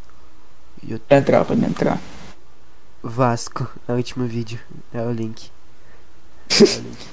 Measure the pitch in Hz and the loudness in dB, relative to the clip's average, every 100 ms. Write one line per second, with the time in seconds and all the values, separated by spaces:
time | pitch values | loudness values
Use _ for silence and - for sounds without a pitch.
0 | - - - - - - - - - 110 | -6 -6 -6 -6 -6 -6 -6 -6 -4 -4
1 | - 139 - - - - - - - - | 6 6 8 4 4 4 2 2 2 0
2 | - - - - - - - - - - | -4 -8 -8 -8 -8 -8 -8 -8 -8 -8
3 | 120 117 127 117 - - 123 - - 123 | -4 2 2 2 -2 -4 -4 -4 -2 0
4 | 123 - 123 117 113 117 - 131 - 120 | 0 -2 -2 -2 -4 -4 -6 -8 -6 -4
5 | 117 117 113 110 - - - - - - | -2 0 -2 -4 -6 -6 -8 -8 -8 -8
6 | - - - - - - - - 117 120 | -8 -8 -8 -6 2 8 8 8 -4 -8
7 | - | -8